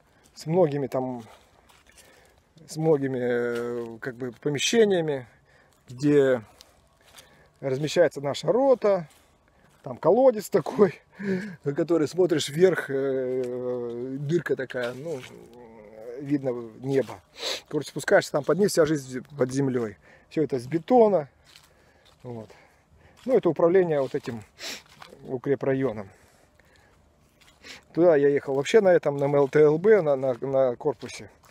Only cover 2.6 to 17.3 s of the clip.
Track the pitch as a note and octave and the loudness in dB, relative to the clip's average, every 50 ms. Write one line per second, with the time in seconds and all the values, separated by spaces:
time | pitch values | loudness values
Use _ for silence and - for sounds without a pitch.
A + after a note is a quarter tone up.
2.6 | - - - D#3 D#3+ D#3+ D#3+ C#3 C#3 C3+ C3 B2 B2 B2 A#2+ A#2+ A#2+ A#2+ A#2+ A#2+ | -20 -12 -6 -2 2 2 2 2 2 -2 -2 -2 -2 -2 0 -2 -2 -2 -4 -4
3.6 | A#2+ A#2+ A#2+ A#2+ A#2 A2+ A2+ A2 - A2 A2+ A#2 C3+ B2 A2+ _ - D3+ D3 C3 | -6 -6 -6 -8 -8 -10 -12 -12 -12 -12 -10 -10 -10 -12 -10 _ -6 -4 -4 -2
4.6 | - - A#3 A#3 A3 G#3 F#3+ F3 D#3+ D#3 C#3+ C3 A#2+ - _ _ _ _ _ _ | -2 0 2 4 4 4 2 0 0 -2 -4 -6 -8 -14 _ _ _ _ _ _
5.6 | _ _ _ _ _ - B2+ B2 C#3+ D3 D3 C#3+ C3+ C3 B2+ A#2+ G#2+ - _ - | _ _ _ _ _ -20 -8 -2 0 4 4 6 4 4 2 0 -2 -8 _ -20
6.6 | - _ _ _ _ _ _ _ _ _ - - - _ _ _ _ _ _ _ | -20 _ _ _ _ _ _ _ _ _ -20 -20 -20 _ _ _ _ _ _ _
7.6 | C#3 C#3 C3 C3+ D3+ C#3+ - F3+ E3+ C#3 - C#3+ C#3 C#3+ B2+ - - D#3 F#3 A#3+ | -6 -4 -4 -4 -4 0 2 4 2 2 2 -2 -6 -6 -6 -4 -2 0 0 2
8.6 | C4+ C#4 B3+ - - G#3 G3 F3+ D#3+ - _ _ _ _ _ _ _ _ _ _ | 2 2 2 2 2 0 0 0 -2 -8 _ _ _ _ _ _ _ _ _ _
9.6 | _ _ _ _ - C#3 A#2+ A2 - D#3 F#3+ A#3+ C4+ C4 A3+ G#3+ F#3 - - F3+ | _ _ _ _ -14 -14 -8 0 2 4 4 6 6 4 4 2 0 0 0 0
10.6 | D3 - - - G#3 E3+ - - _ _ _ - G3+ G3 F#3+ F#3 G#3 G#3 F3 - | 0 0 2 4 4 4 2 -2 _ _ _ -8 -6 -4 -4 -4 -6 -10 -14 -8
11.6 | - C#3+ C#3+ F3 E3 D3+ F3 D#3+ D3+ C3 - F3 F#3 D#3+ E3 D3 - - C#3 E3 | -6 -4 -2 -2 0 0 2 0 0 0 0 0 2 2 2 0 -2 -2 2 4
12.6 | F3+ F#3+ E3 - - - C#3 C3+ C3+ C#3 C3 C3 C3 B2+ B2+ C3 B2+ B2 B2 B2 | 4 4 4 2 -4 -4 -4 -2 -2 -2 -2 -2 -2 -2 -4 -4 -4 -4 -6 -6
13.6 | B2 B2 B2 B2 A#2+ A#2+ A#2 A#2+ B2+ C3 C3+ C#3 D3 C#3 E3+ E3+ - - C3+ C3 | -6 -6 -6 -6 -6 -8 -8 -8 -8 -8 -8 -6 -4 -4 -4 -2 -2 -4 -4 -6
14.6 | C3 - - B2+ B2 A#2+ B2 B2+ D3 E3+ D#3 B2+ B2 A#2 A#2+ A#2 A#2 A#2 A#2+ A#2+ | -6 -8 -6 -6 -6 -6 -8 -10 -10 -10 -10 -10 -12 -16 -20 -20 -20 -20 -20 -20
15.6 | A#2+ A2+ A2+ A2+ G#2+ G#2 A2 A2 A2 B2 A#2+ C3+ D3 C#3 D3 C#3+ C3+ C3 A#2+ A#2+ | -20 -20 -20 -20 -20 -20 -20 -18 -16 -16 -14 -12 -4 -2 -2 -2 0 -2 -4 -6
16.6 | A#2 A2+ A2 A#2 A#2+ C3+ C#3 C3+ A#2+ G#2+ A2 F#2+ _ _ | -8 -12 -14 -10 -6 -2 0 0 0 -2 -6 -18 _ _